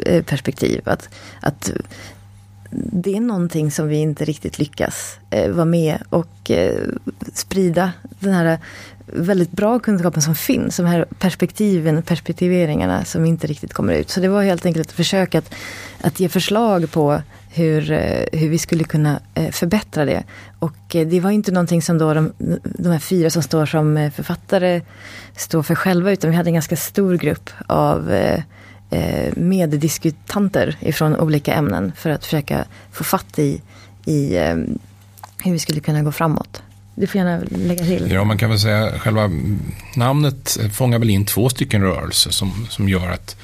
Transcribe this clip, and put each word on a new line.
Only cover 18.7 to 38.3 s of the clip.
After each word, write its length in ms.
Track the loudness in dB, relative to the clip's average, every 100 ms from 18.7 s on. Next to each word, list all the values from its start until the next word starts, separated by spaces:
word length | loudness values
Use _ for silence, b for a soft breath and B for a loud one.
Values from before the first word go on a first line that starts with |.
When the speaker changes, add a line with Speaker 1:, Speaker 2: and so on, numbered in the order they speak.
| -2
Speaker 1:
kunna, 360 | 0 2 2 0 -4
eh, 180 | -4 -4
förbättra 540 | -2 0 0 -2 -2 0
det. 180 | -2 -4 B B -8
Och, 360 | -8 -8 -4 -2
eh, 120 | 2
det 120 | 2
var 120 | 2
inte 200 | 0 2
någonting 300 | 0 2 0
som 160 | 2 2
då 160 | 2
de, 200 | 2 0 -2 -4 -4
de 260 | -4 -4 0
här 80 | 0
fyra 300 | 0 2 2
som 140 | 0
står 220 | 0 0 0
som, 320 | 2 2 2
eh, 140 | 0
författare 720 | -4 -6 -8 -2 0 2 0 B B B B B -12
står 280 | -2 0
för 120 | 2 0
själva, 360 | 2 2 2
utan 180 | 2 2
vi 60 | 2
hade 140 | 2
en 40 |
ganska 220 | 0 0 -4
stor 420 | -2 0 2 2
grupp 320 | 0 -2 -6 -12 -2
av, 440 | 2 2 2 0
eh, 300 | 2 2 0 -4 B B B -4
eh, 440 | -2 0 0 -2 0
meddiskutanter 1400 | 0 2 2 0 0 0 -2 -4 -4 -2 0 2 0 0
ifrån 360 | -2 0 2 2
olika 380 | 2 0 0
ämnen 380 | 0 0 0 -2 -4
för 120 | -4
att 160 | -4 -2
försöka 400 | -4 -2 -4 -4 B B
få 120 | -10
fatt 360 | -2 -2 0 -2
i, 220 | 0 -2 B B B B -2
i, 320 | 0 2 2
eh, 180 | 2 0 -2 -6 -10 -20 -20 -20 -18 -6
hur 80 | -2
vi 80 | -2
skulle 200 | -2 -2
kunna 240 | 0 0
gå 80 | 0
framåt. 500 | 0 0 0 -4 -12 -20 -20 -16 -4
Du 120 | -2
får 140 | 0
gärna 220 | 0 -2 -4
lägga 340 | -2 -2 0 0
till. 260 | 0 0
Speaker 2:
Ja, 120 | 2
man 140 | 2